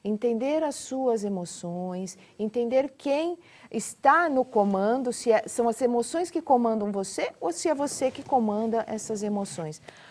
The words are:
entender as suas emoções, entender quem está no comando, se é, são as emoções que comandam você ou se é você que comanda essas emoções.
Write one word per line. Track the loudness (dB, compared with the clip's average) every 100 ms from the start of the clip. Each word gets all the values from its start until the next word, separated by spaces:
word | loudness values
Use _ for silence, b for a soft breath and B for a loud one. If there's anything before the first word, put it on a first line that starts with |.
entender | -4 -2 0 0 0 0
as | -2 -4
suas | -6 -2 0 0
emoções, | 0 -4 -6 -10 -8 -6 -6 -6 -8 -12 B B
entender | -4 -2 2 2 0 -2
quem | -2 0 0 -4 B B B
está | -6 -6 0 6 6 6
no | 2
comando, | 2 2 4 4 2 2 0
se | -2 4
é, | 4 2
são | 0 0
as | 2
emoções | 2 2 0 -2 -2
que | -2
comandam | 4 4 4 0 -2
você | -2 -4 -4 -4 -4
ou | -4
se | -2 0
é | 0
você | -2 0 -2
que | -2
comanda | 0 2 2 0 0 -2 -2
essas | -6 -6 -4
emoções. | -2 -4 -4 -8 -10 -10 B B B